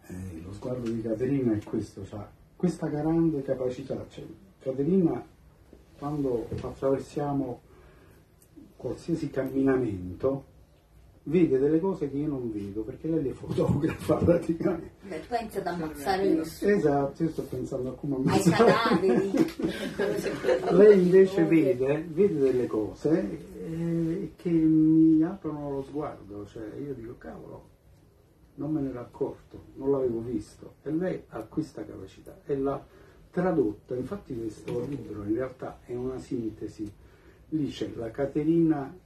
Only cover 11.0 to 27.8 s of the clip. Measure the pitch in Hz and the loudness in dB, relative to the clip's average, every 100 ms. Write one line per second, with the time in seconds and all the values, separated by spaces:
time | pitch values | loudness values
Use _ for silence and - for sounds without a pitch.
11 | - - - 170 156 131 143 160 190 170 | -20 -16 0 2 4 4 4 2 0 -2
12 | 143 139 151 135 120 104 98 101 107 - | -4 -4 -4 -4 -6 -6 -8 -8 -8 -8
13 | 160 160 135 - - - 160 139 - - | -2 -2 -2 -6 -6 0 2 2 0 -2
14 | - - - 170 - 165 - 170 - - | -2 2 4 4 2 0 0 -2 -6 -16
15 | 196 160 - 240 220 196 175 175 156 147 | -12 -10 -4 -6 -4 -6 -4 -4 -6 -6
16 | 202 190 156 160 160 - 202 202 151 139 | -2 0 2 2 0 -2 2 4 4 2
17 | 139 - 165 - 127 127 127 127 123 - | 0 -2 -4 -2 -8 -8 -6 -6 -6 -6
18 | 147 131 139 - 175 185 233 - - 175 | -4 0 2 4 4 6 6 6 4 2
19 | 190 - 196 - - - - - - - | 4 2 2 2 0 0 -6 -4 -8 -4
20 | 202 - - - - 170 - 175 214 202 | -2 -2 -4 -2 0 0 4 8 10 10
21 | 180 190 190 196 156 160 139 123 131 151 | 8 8 8 4 4 6 4 2 0 0
22 | 175 156 202 156 135 123 120 110 101 - | -2 0 2 4 2 2 0 -2 -4 -4
23 | 147 170 196 156 - 175 180 160 170 165 | 0 0 0 -8 -12 -12 -8 -6 -2 -2
24 | 165 180 190 - 175 165 160 156 156 160 | -2 -4 -6 -6 0 4 6 6 6 8
25 | 160 156 165 196 160 151 143 139 135 139 | 8 6 4 -2 -8 -6 -6 -6 -6 -6
26 | 143 101 95 104 101 117 107 - 143 127 | -8 -10 -14 -14 -12 -12 -12 -10 -10 -10
27 | 113 - - - - - - _ | -12 -14 -16 -16 -16 -18 -20 _